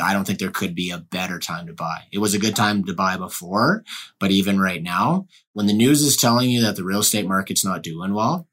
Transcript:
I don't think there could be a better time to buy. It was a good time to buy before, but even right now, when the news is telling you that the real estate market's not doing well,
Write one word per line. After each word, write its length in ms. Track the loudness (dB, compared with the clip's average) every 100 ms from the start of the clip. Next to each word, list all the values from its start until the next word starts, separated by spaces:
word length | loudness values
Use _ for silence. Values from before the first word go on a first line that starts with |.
I 100 | 0
don't 120 | 0 -2
think 120 | -4
there 120 | -4
could 240 | -4 -4 -4
be 160 | -6
a 60 | -8
better 400 | -8 -6 -6 -6
time 260 | -8 -8 -10
to 60 |
buy. 300 | -8 -8 -8 -6
It 80 | -2
was 140 | 0 2
a 40 |
good 160 | 0 0
time 280 | 0 0
to 100 | -2
buy 240 | 0 0 -2
before, 640 | -6 -10 -4 2 2 2 -4 -16 -16 -4
but 100 | 2
even 300 | 2 4 2
right 240 | 2 -2
now, 420 | -2 0 2 0 -2 _ _
when 120 | -2 2
the 60 |
news 280 | 4 6 6
is 120 | 4 4
telling 320 | 4 4 4
you 100 | 2
that 140 | 2 0
the 80 |
real 160 | -2 0
estate 260 | 0 0 0
market's 400 | -2 -2 -2 -2
not 160 | -4
doing 320 | -8 -8 -4
well, 340 | 0 0 -2 -4